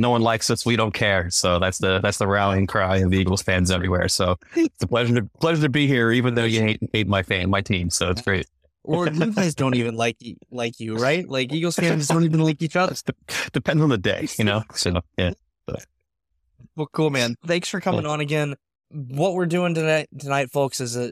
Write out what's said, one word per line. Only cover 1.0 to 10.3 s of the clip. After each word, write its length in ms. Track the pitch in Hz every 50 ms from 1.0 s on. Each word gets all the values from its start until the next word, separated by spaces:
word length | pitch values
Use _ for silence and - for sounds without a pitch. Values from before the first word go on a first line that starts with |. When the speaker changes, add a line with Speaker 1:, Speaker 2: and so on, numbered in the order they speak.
| 113 104 98 95 87 87
Speaker 1:
So 300 | - - - 92 87 87
that's 200 | 92 92 - -
the, 200 | - 95 95 95
that's 200 | 101 104 101 -
the 100 | 110 98
rallying 400 | 98 101 101 98 95 98 98 90
cry 300 | - 110 95 92 95 95
of 140 | 95 90
Eagles 300 | 92 95 95 92 95 95
fans 260 | - - 92 92 90 87
everywhere. 380 | 92 90 90 92 90 87 87
So 300 | 90 - - 95 90 90 - _ - -
it's 300 | 339 330 285 _ - 107
a 20 |
pleasure 260 | 92 120 113 123 117 120
to, 120 | 123 98 - _ -
pleasure 220 | - 165 170 156
to 60 | 151 147
be 200 | 120 147 143 135
here, 240 | 139 120 117 113
even 220 | 117 123 120 127 117
though 100 | 120 113
you 160 | 113 110 110
hate, 200 | 110 107 110 - 117 -
hate 160 | - 110 104 98
my 160 | 101 95 92
fan, 260 | - 101 92 90 92
my 120 | 98 98
team. 280 | 101 - 101 90 90 85
So 200 | - - 90 90
it's 120 | 92 -
great. 240 | - 101 98 85 64 - _ _ _ _ _ _ -
Speaker 2:
Or 240 | - 151 175 175 156
you 240 | 156 165 165 226
guys 240 | 208 214 190 165 147
don't 180 | - 135 131 127
even 220 | 120 117 117 113
like 200 | 113 117 120 113 -
y-, 140 | 120 117